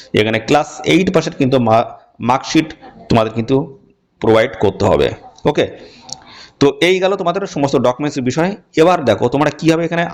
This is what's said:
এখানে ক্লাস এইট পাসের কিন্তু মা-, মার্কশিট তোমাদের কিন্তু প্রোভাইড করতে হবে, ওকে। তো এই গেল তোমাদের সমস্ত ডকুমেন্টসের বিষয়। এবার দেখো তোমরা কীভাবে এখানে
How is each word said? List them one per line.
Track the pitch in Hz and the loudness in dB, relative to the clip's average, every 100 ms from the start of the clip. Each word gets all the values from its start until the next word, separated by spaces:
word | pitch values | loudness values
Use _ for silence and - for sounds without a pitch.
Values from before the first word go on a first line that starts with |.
| - 104 | -4 0
এখানে | 107 110 - | 0 -2 0
ক্লাস | 147 147 - 147 | -2 -2 -6 0
এইট | 160 185 | 2 2
পাসের | 170 156 - | 0 -2 -2
কিন্তু | 131 135 113 | 0 2 2
মা-, | 113 - - _ - 113 | 2 0 -8 _ -6 -2
মার্কশিট | 131 - 160 156 - - - - | -2 0 0 -2 -8 -20 -20 -2
তোমাদের | 117 110 113 | 0 2 -2
কিন্তু | 113 135 170 - _ _ _ _ | -2 -2 -2 -12 _ _ _ _
প্রোভাইড | 113 110 123 - | 2 4 2 0
করতে | 101 - 98 | -2 0 0
হবে, | 76 62 - - - 143 | 2 0 -2 -14 -6 -2
ওকে। | 151 120 - - - - - - - - _ | -2 -4 -6 -20 -20 -18 -18 -18 -20 -20 _
তো | 143 - 170 | 0 2 0
এই | 185 | 2
গেল | 190 196 | 0 -2
তোমাদের | 170 190 196 | -4 -4 -6
সমস্ত | 151 139 143 120 | -4 -2 0 0
ডকুমেন্টসের | 127 147 143 123 | -2 -4 -4 -4
বিষয়। | 147 180 208 _ - | -2 -4 -4 _ 2
এবার | 170 175 120 | 2 4 0
দেখো | 98 120 | 0 0
তোমরা | 139 147 - | 0 0 0
কীভাবে | 160 160 165 | 0 0 0
এখানে | 170 170 | -2 -2